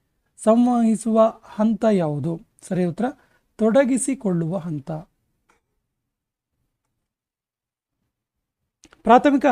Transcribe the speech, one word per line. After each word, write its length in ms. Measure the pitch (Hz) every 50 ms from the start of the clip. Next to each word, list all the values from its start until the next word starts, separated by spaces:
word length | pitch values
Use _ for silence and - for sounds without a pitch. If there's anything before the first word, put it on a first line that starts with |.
| _ _ _ _ _ _ _ - -
ಸಂವಹಿಸುವ 960 | 214 226 233 240 247 247 233 233 220 220 - - 226 220 220 220 220 - - _
ಹಂತ 420 | - - - 214 226 226 190 - 220
ಯಾವುದು? 500 | 208 190 170 151 147 143 147 170 165 165 - _ _ _
ಸರಿಯಾದ 280 | - - 196 175 180 175
ಉತ್ತರ 160 | 160 - 214 262 285 _ _ _ _ _ _ _ _ -
ತೊಡಗಿಸಿಕೊಳ್ಳುವ 1000 | 214 226 202 269 285 233 269 226 - - 269 - - 196 180 170 165 156 180 196
ಹಂತ. 340 | 151 180 151 147 131 - 160 156 - - _ _ _ _ _ _ _ _ _ _ _ _ _ _ _ _ _ _ _ _ _ _ _ _ _ _ _ _ _ _ _ _ _ _ _ _ _ _ _ _ _ _ _ _ _ _ _ _ _ _ _ _ _ _ _ _ _ _ _ _ _ _ _ _ _ _ _ _ _ _ _ _ _ _ _ - _ _ -
ಪ್ರಾಥಮಿಕ 420 | 214 233 247 247 294 277 277 - 285